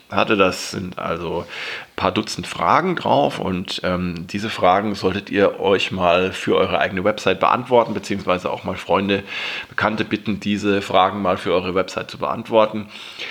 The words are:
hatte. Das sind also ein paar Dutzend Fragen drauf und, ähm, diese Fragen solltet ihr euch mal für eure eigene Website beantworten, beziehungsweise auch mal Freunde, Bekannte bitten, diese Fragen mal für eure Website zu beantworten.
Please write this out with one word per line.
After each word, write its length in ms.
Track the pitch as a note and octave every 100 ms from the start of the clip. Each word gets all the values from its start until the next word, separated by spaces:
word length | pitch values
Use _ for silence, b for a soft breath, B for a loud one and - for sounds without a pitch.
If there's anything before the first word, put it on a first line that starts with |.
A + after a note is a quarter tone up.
| _
hatte. 260 | G2+ G2+ G#2
Das 320 | F#2 - -
sind 300 | G2+ F#2 F2
also 400 | E2+ E2+ E2+ E2+
ein 560 | F2 - - - - -
paar 160 | F#2
Dutzend 340 | F#2 - - F2+
Fragen 500 | - E2+ B2+ F#3 E3
drauf 440 | A2 B2+ C#3+ -
und, 420 | F#2 F2+ F#2 -
ähm, 440 | F2+ F2+ F2+ E2+ F2+
diese 240 | G2+ G#2+
Fragen 420 | - F#2 F#2+ G#2+
solltet 380 | G2+ F#2+ G2 G2+
ihr 280 | G2 F#2+ -
euch 320 | F#2 F#2+ -
mal 400 | F#2 F2+ F2 F#2
für 240 | F#2 - F2+
eure 220 | F#2+ F2
eigene 260 | - F#2
Website 360 | G2+ - G2 F#2
beantworten, 560 | - A#2 B2+ B2 A2 G2+
beziehungsweise 560 | - G2+ - F2+ -
auch 120 | -
mal 120 | F#2+ F#2+
Freunde, 480 | - F2 G2 G2 - B B B B
Bekannte 360 | - G#2 A2 G#2
bitten, 340 | G#2+ - G2
diese 440 | G2+ G#2 G#2 G2
Fragen 400 | G2 F#2+ F#2 G2+
mal 140 | F#2+ F#2+
für 140 | G2+
eure 220 | F2 F#2
Website 380 | F#2 F#2 - -
zu 80 | D#2+
beantworten. 680 | D#2 D2+ A2+ A2+ G#2+ A2 G2+ B B B B